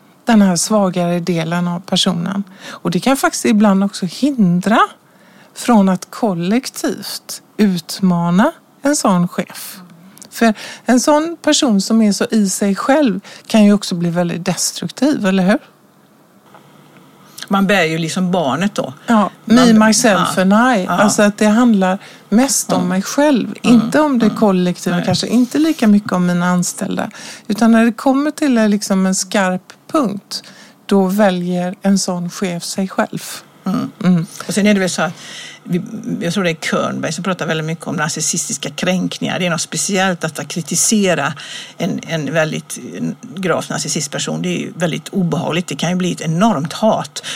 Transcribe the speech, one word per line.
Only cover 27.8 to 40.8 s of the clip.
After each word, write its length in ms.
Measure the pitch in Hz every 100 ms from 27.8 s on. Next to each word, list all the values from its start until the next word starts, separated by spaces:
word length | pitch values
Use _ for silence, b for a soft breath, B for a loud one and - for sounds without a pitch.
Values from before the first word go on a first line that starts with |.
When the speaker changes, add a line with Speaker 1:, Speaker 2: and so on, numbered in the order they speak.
Speaker 1:
det 80 | 233
kommer 380 | 214 277 262 302
till, 280 | 294 294 233
eh, 100 | 214
liksom 380 | 202 - 190 190
en 80 |
skarp 580 | 190 185 214 185 185 - - -
punkt, 500 | 320 233 202 - - B B B B -
då 200 | 202 185
väljer 680 | 202 202 180 175 180 180 -
en 160 | 196 196
sån 320 | - 175 175
chef 320 | - 185 175
sig 240 | - - 190
själv. 340 | - 208 - - - - - 190
Speaker 2:
Mm. 240 | 240 - -
Speaker 1:
Mm. 220 | 180 175 160 - -
Speaker 2:
Och 60 |
sen 120 | 202 208
är 80 |
det 60 | 202
väl 100 | 180
så 120 | -
att 100 | 165 - B B B B
vi, 180 | - 175 - - - -
jag 120 | 170
tror 100 | 196
det 60 | 180
är 40 |
Kernberg 580 | 160 - 156 131 131 143
som 120 | 160
pratar 220 | 185 180 160
väldigt 200 | 160 156
mycket 200 | 165 -
om 100 | 160
narcissistiska 760 | 156 156 - - - 220 -
kränkningar. 680 | 147 180 180 175 - - -
Det 80 | 180
är 40 |
något 100 | 160
speciellt 640 | - - - 190 190 175
att, 140 | 156 151
att 100 | 143
kritisera 840 | 175 - 180